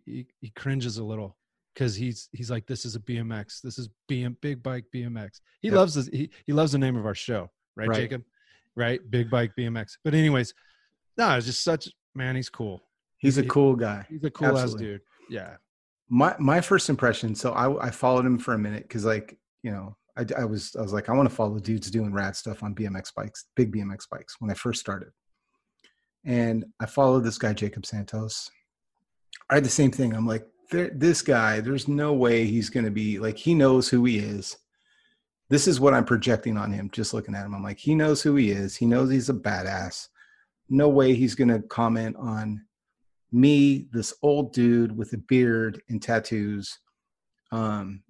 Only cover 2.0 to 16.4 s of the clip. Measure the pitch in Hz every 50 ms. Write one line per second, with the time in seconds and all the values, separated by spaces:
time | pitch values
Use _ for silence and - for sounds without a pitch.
2 | 123 123 117 - - - - - 123 113 127 113 - - 131 - - 120 107 113
3 | 107 - 120 117 113 113 113 104 98 - - - - 123 - - 123 107 - _
4 | _ - 139 123 123 123 123 - - 147 139 123 120 131 127 123 113 _ - 127
5 | 120 120 117 113 104 98 - - _ _ _ _ - 220 208 190 185 175 151 143
6 | 123 - - 131 151 - - - _ - 147 151 160 151 139 139 135 131 123 117
7 | 104 107 95 - - - 120 101 87 87 _ _ _ _ _ 104 110 113 110 110
8 | 123 110 135 127 - _ _ _ _ _ _ _ _ _ - 117 120 117 127 123
9 | - 110 110 120 120 113 131 120 117 107 - - 120 117 117 113 104 - - -
10 | - 156 147 160 156 151 143 127 120 - - _ _ _ _ _ _ _ _ _
11 | _ _ _ 220 233 196 139 123 110 127 - - - 175 165 156 - - - _
12 | _ _ - 139 127 127 131 131 123 - - - 117 104 92 90 _ _ _ _
13 | _ _ _ _ - 135 131 139 131 123 117 143 139 139 131 117 117 104 104 101
14 | 101 - 156 156 147 147 - - 139 131 135 131 127 117 110 107 113 104 101 101
15 | - _ _ _ _ - - 104 92 85 82 - _ _ _ _ _ _ _ _
16 | _ - 123 123 143 180 - -